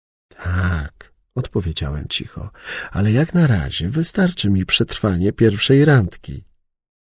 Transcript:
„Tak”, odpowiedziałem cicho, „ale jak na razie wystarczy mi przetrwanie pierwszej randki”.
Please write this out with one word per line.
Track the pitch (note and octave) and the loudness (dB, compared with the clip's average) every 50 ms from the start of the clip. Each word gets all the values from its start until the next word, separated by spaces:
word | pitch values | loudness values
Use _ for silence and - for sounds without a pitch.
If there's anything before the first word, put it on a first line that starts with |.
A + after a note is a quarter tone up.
| _ _ _ _ _ | _ _ _ _ _
„Tak”, | _ _ - - F2+ F2+ F2+ F#2 F2+ F2 D#2 D2 D2+ - _ - _ _ _ _ _ _ | _ _ -10 -6 -4 -2 -2 0 0 -2 -2 -6 -8 -12 _ -20 _ _ _ _ _ _
odpowiedziałem | B2 A#2+ - - A2 E2+ E2 D#2 - D#2+ C#2 D2 D2+ - - | -8 -8 -4 -4 -4 -4 -4 -6 -6 -6 -6 -6 -6 -6 -6
cicho, | - - - - - - - G2 - - - - - - - - | -6 -8 -8 -10 -12 -14 -14 -14 -16 -16 -16 -14 -12 -12 -12 -8
„ale | - - G2+ G#2+ | -4 0 0 2
jak | G#2+ B2+ D#3+ - - | 2 2 2 2 2
na | F3 E3 | 2 4
razie | C#3 A2+ F2+ C#2+ C2 - - D#2+ F#2 | 4 4 2 0 -4 -6 -6 -6 -4
wystarczy | B2+ D#3 E3+ - - G#3 F#3 F3 F3+ - - G2+ | -2 -2 -4 -2 0 0 0 0 0 -2 0 0
mi | G2+ F#2+ F#2 | 0 0 0
przetrwanie | - - - A2+ - - - - G#2 F#2 E2+ F#2 G2+ - | 0 0 -2 -2 -2 -2 -4 -2 -2 0 0 0 -2 2
pierwszej | - A2+ A2 G2+ G#2 - - C3+ C#3 D3 | 4 2 2 4 2 2 4 4 6 6
randki”. | D#3 C#3+ B2+ G2 E2 - - - - C#2+ C2 - _ _ _ _ _ _ _ _ _ _ _ _ | 6 6 6 4 2 -4 -12 -14 -14 -14 -14 -14 _ _ _ _ _ _ _ _ _ _ _ _